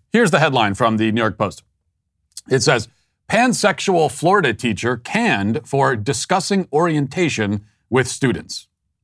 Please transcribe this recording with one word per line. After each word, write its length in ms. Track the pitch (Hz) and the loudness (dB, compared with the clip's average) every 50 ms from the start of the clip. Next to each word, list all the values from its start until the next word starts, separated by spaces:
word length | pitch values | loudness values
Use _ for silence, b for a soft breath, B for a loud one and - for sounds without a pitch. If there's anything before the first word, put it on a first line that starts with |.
| b _ | b _
Here's 200 | - 220 240 175 | 0 2 2 4
the 80 | 147 147 | 4 4
headline 340 | 151 160 131 123 110 101 98 | 2 4 2 2 2 2 0
from 240 | - 123 113 110 107 | 2 0 2 2 2
the 140 | 113 110 107 | 0 0 0
New 80 | 117 | 0
York 160 | 117 110 101 - | 0 -2 -2 -2
Post. 260 | 110 92 - - _ _ _ _ _ _ _ _ _ _ _ _ _ _ - - - - | -4 -4 -4 -8 _ _ _ _ _ _ _ _ _ _ _ _ _ _ -20 -16 -6 -2
It 120 | 131 131 | -2 0
says, 280 | - 151 139 117 104 - _ _ _ _ _ _ _ - | 2 2 2 2 0 -6 _ _ _ _ _ _ _ -2
"Pansexual 840 | - 214 247 254 202 - - 202 185 - - - 185 170 156 143 | 0 2 2 2 0 0 0 0 0 0 -2 0 2 2 2 0
Florida 420 | - - 147 170 196 208 170 127 107 | -2 -2 0 2 2 4 2 2 -2
teacher 440 | - - 120 107 - - 120 127 123 | 0 -2 -4 -4 -2 -2 -4 -4 -4
canned 640 | - - - 208 233 220 135 101 98 104 113 151 - | -6 -4 -2 -2 0 0 0 0 0 -2 -2 -4 -4
for 300 | - - 139 135 131 135 | -4 -2 0 0 0 0
discussing 720 | 110 101 135 139 - - - 185 190 - - 202 196 175 - - | -2 -4 -4 -4 -4 -2 -2 -2 -2 0 0 -2 -2 -2 0 0
orientation 880 | 147 170 175 156 151 143 127 - 185 180 147 113 - 110 101 104 104 b b b b b b | 0 0 2 0 0 -2 -2 -2 -2 -2 -2 0 -2 -2 -2 -2 -4 b b b b b b
with 180 | 107 131 127 127 | 0 0 0 0
students." 600 | - - - 127 101 73 - - - - - _ _ _ _ _ _ _ | -2 -4 -2 -2 -2 -2 -6 -12 -14 -16 -16 _ _ _ _ _ _ _